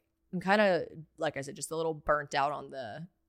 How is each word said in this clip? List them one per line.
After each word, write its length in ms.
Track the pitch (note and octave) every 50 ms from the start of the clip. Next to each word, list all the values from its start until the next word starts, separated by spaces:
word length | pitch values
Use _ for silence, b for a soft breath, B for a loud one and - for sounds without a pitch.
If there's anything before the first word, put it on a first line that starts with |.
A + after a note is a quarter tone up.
| _ _ _ _ _ _ -
I'm 80 | F3
kinda, 440 | D#3+ F#3+ G3+ G#3+ G#3+ G3 F3+ D#3 - - - E3 D#3 _ _
like 200 | - D#3+ D3+ -
I 40 | C#3
said, 140 | C#3 D3 -
just 160 | - C#3 -
a 40 | D#3+
little 180 | D#3+ E3 E3 D#3+
burnt 420 | D3 - - D3+ D3 C#3+ C3+ -
out 160 | C#3+ C3+ D3
on 180 | D3 C#3 C#3 C#3
the 380 | C#3 C3+ B2 G#2+ G#2+ D#3+ E3+ - _ _ _